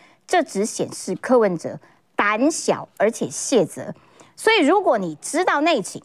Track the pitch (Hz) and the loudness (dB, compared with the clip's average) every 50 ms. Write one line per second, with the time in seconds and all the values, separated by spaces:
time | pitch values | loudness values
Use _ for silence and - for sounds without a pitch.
0 | _ _ _ _ _ - - 359 294 - - 196 208 233 - - 170 110 - - | _ _ _ _ _ -2 0 0 0 0 -2 -4 -4 -4 -4 -6 -6 -6 -8 -10
1 | - - 185 - - - 254 247 220 196 180 156 - 113 101 160 _ _ _ _ | -8 -8 -8 -6 0 2 4 4 4 2 0 -2 -6 -8 -12 -12 _ _ _ _
2 | _ _ _ - 226 202 214 214 254 311 330 - - - 160 - - - _ - | _ _ _ -2 0 0 0 2 2 0 0 0 0 0 0 -2 -2 -10 _ 0
3 | 190 220 233 - 202 135 139 - - - 285 220 165 - - - 113 - 175 _ | 0 0 0 -2 -6 -8 -6 -8 -4 0 2 2 2 2 -2 -10 -12 -12 -14 _
4 | _ _ _ - - _ _ - - 427 453 427 302 269 359 415 370 359 262 208 | _ _ _ -20 -20 _ _ -2 0 2 4 4 4 4 4 4 4 2 0 0
5 | 190 170 156 - - - - 311 370 427 339 285 294 349 330 233 185 - - - | 0 -4 -8 -8 -8 -4 -2 0 0 2 2 2 2 2 2 0 -2 -4 -10 -16
6 | - | -18